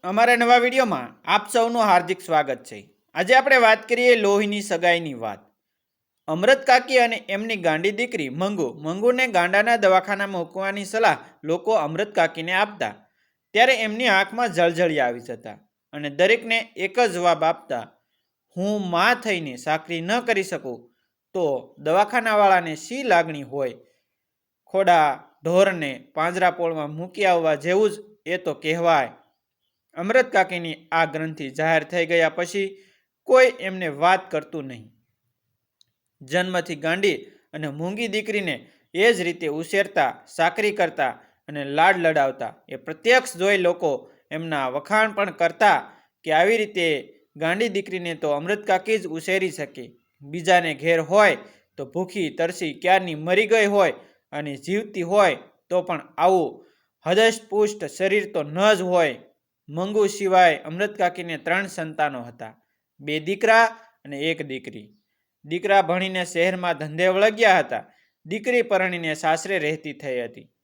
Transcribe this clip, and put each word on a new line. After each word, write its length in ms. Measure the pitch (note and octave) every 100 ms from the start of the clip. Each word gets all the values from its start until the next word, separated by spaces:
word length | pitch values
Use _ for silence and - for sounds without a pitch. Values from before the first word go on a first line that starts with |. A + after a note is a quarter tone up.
અમારા 340 | F3+ G#3 A#3+ A#3+
નવા 200 | A#3 B3
વીડિયોમાં 720 | B3 C4 A#3+ D3 B2 - -
આપ 200 | G3+ G#3
સૌનું 300 | A#3+ A#3 A#3
હાર્દિક 380 | G#3 F3 E3 F#3
સ્વાગત 440 | - D#3 C#3 B2+
છે. 240 | - G#2 - _ _
આજે 200 | D#3 F#3
આપણે 220 | B3+ C4 C4+
વાત 320 | A3+ A3 -
કરીએ 280 | A#3+ B3 A#3
લોહીની 460 | G3+ G3+ G#3 G#3
સગાઈની 520 | G3+ E3+ F3 E3+ E3
વાત. 240 | B2 A2+ G2 _ _ _ _ _ _ _ _ -
અમૃત 400 | D#3+ G#3 C4+ C4+
કાકી 320 | B3+ C4 B3+
અને 260 | A#3 A3+ -
એમની 280 | G3 A3+ A3
ગાંડી 340 | E3 D#3 F#3+
દીકરી 380 | G#3 B3 A3 C#3
મંગુ, 460 | C3+ F#3+ G3+ C3+
મંગુને 520 | B2 D3+ F#3 A#3 B3 B3+
ગાંડાના 500 | F#3+ F3 G3 A3 A#3
દવાખાનામાં 680 | G3+ F#3 F#3 G3 G3+ F#3
મૂકવાની 420 | E3 F#3 G3 G3+
સલાહ 320 | G3 A3 A3 D3 - _
લોકો 280 | D3+ E3+ F#3+
અમૃત 420 | A3 D3 D#3+ G#3
કાકીને 380 | F#3+ D#3+ E3 E3
આપતા, 540 | F#3 G#3 G3 A#2 G#2 _ _ _ _ _
ત્યારે 220 | G#3 B3+
એમની 320 | B3 A3 G#3+ B3
આંખમાં 460 | F#3+ G3 A3 A#3+
જળજળી 480 | E3 E3+ E3+ F3 D3+
આવી 200 | B2 A#2+
જતા 380 | A#2 A#2 A2 G#2 _ _ _
અને 180 | D3 D3
દરેકને 600 | C#3+ F#3 A#3 A3+ A3+ A3 -
એક 240 | F#3+ B3
જ 120 | A#3
જવાબ 320 | F3 F3 E3
આપતા, 480 | D#3+ E3+ - B2 G#2+ _ _ _ _ _ _ F3
"હું 340 | G3 G#3 F#3
મા 240 | E3+ G3+
થઈને 420 | B3 A3+ F#3 D3+ B2
ચાકરી 440 | - D#3 - E3+
ન 200 | E3+ A#3
કરી 220 | A#3+ G#3
શકું 520 | F#3+ D#3+ C3+ A#2+ _ _ _ _ _
તો 420 | F#3+ D#3+ C3 A#2 -
દવાખાનાવાળાને 1000 | D3 F3+ G#3 A#3+ A3+ G#3+ G3+ F#3 E3+ D#3
શી 260 | - B3+
લાગણી 400 | B3+ F3 E3 D3+
હોય? 320 | C3 C#3 C3 - _ _ _ _ _ _ _ _ _
ખોડા 580 | F#3+ F#3+ E3+ D3+ B2+ - _
ઢોરને 640 | D#3+ F3+ G3 F3 D3 B2+ -
પાંજરાપોળમાં 760 | - E3 F3+ F3+ F3 E3+ D#3+ D3
મૂકી 340 | D3+ F3+ G#3
આવવા 300 | F#3+ F3 D#3+
જેવું 360 | D3 D#3 F#3 G#3+
જ 20 | G#3 - _ -
એ 100 | F3+
તો 180 | F3+
કહેવાય." 560 | D3 D#3 E3+ E3+ D#3 A#2+ - _ _ _ _ _ _ _
અમૃત 380 | - F#3 B3+ B3+
કાકીની 560 | G3 F#3 F3+ E3+ D#3 _
આ 120 | E3
ગ્રંથિ 460 | D#3+ D#3 D#3+ D#3 C#3+
જાહેર 340 | C#3 D#3 D#3+
થઈ 220 | D3+ F3+ E3
ગયા 220 | E3+ D#3+
પછી 500 | D#3+ F3 G3+ G3 - _ _ _ _
કોઈ 300 | - B3+ B3+ B3
એમને 280 | F#3+ F#3+ E3+
વાત 420 | C#3 E3+ F#3+ -
કરતું 340 | D#3 D3+ D#3+
નહીં. 260 | C3+ A#2 G#2+ _ _ _ _ _ _ _ _ _ _ _ _ _
જન્મથી 520 | C3 E3+ F#3 F3+ E3+
ગાંડી 520 | D3+ D#3 F3+ G3 C#3 - _ _
અને 160 | D3+ D3+
મૂંગી 400 | C#3+ E3+ G#3+ A#3
દીકરીને 640 | G3 G#3+ G#3 F3+ B2+ - _ _
એ 180 | E3+ A3
જ 80 | G3+
રીતે 260 | F3 E3+ D#3+
ઉછેરતા, 800 | D3+ E3 G3 G3 F3 C3 - _ -
ચાકરી 340 | E3 E3+ G#3
કરતા 500 | G#3 E3+ D#3 C3 - _ _ -
અને 160 | D3
લાડ 320 | C#3 D3 F3 F#3
લડાવતા 560 | E3 D3+ C#3 B2+ A2+ - _
એ 80 | C3+
પ્રત્યક્ષ 600 | - D#3+ A3+ B3+ B3 E3+
જોઈ 220 | F#3+ G3+
લોકો 520 | F3 F3 E3 C3+ - _ _
એમના 380 | D#3+ E3 D3 C3
વખાણ 440 | C3+ C#3+ G#3+ A3
પણ 180 | G#3 G3+
કરતા 640 | D3+ E3+ E3+ G#3 D3+ - - _ _
કે 80 | D#3+
આવી 240 | D#3 F#3+ A3+
રીતે 580 | G#3 G3 E3 D3 - _ _ -
ગાંડી 320 | E3 F#3 A#3
દીકરીને 460 | G3 G3 F3+ F3
તો 160 | D#3+ D#3
અમૃત 360 | C#3+ E3+ G#3 G#3
કાકી 320 | F#3 F#3 A3
જ 80 | F3+
ઉછેરી 440 | D#3+ D#3+ F#3+ F#3
શકે, 460 | D#3 C#3+ - A#2 _ _ _
બીજાને 540 | C#3+ E3+ E3 F3+ E3+
ઘેર 260 | C#3 D#3+ E3
હોય 360 | D#3 G3 G#3 C3 - _ _ -
તો 100 | C#3
ભૂખી 440 | E3+ F#3 G#3+ D#3+
તરસી 440 | A2+ E3 F3+ E3
ક્યારની 400 | - F3 F#3+ F#3
મરી 320 | D3+ D#3+ F#3+ G#3+
ગઈ 200 | A3 G#3
હોય 260 | G3+ E3+ - - _ _
અને 240 | D3 D3+ C3+
જીવતી 460 | E3 G3+ G#3+ G#3
હોય 340 | E3+ G3+ F#3+ B2+ - _ _
તો 120 | F3+
પણ 260 | E3+ D#3+ - -
આવું 460 | F3 F#3+ C#3 - _ _ _ _ D#3+
હદષ્ટપુષ્ટ 800 | F#3+ A3+ A3 - G#3 G#3 G#3
શરીર 480 | D#3 - F#3+ G#3 G3
તો 100 | E3+
ન 320 | D3 D#3+ G#3
જ 60 | G3+
હોય. 380 | F3+ F3+ D#3 A#2+ - _ _ _ -
મંગુ 380 | D3+ F#3+ G#3 G3+
સિવાય 520 | G3+ G3 F#3 F3+ D3
અમૃત 400 | D#3 E3+ G#3 G#3
કાકીને 400 | F3+ F3+ E3+ D3+
ત્રણ 280 | E3 F3+ G3
સંતાનો 560 | - D#3+ D#3 D3+ C3
હતા, 400 | A#2+ A#2 A2 - _ _ _ _
બે 200 | C#3+ D3+
દીકરા 440 | D#3 G3+ A3 A3 A3+ A3+ _ _
અને 160 | C#3 C#3
એક 220 | D#3 D#3+
દીકરી. 540 | C#3+ C3 - A2+ G#2+ _ _ _ _ _
દીકરા 380 | D3 E3+ G3 G3
ભણીને 420 | E3 F3+ F#3+ F#3
શહેરમાં 540 | F3+ F3 F3 F#3 F3+ D3+
ધંધે 300 | D3+ D#3 F#3
વળગ્યા 500 | F#3 G#3+ G#3+ A3 F#3
હતા, 340 | C#3 A2+ - _ _ _ D#3
દીકરી 360 | G#3 A3+ B3
પરણીને 520 | A#3 G3 F#3 F3 E3
સાસરે 440 | D3+ D#3+ E3 F#3 F#3+
રહેતી 340 | D3+ D#3 D#3
થઈ 280 | C#3 C#3+ B2+
હતી. 320 | A#2+ A#2+ - _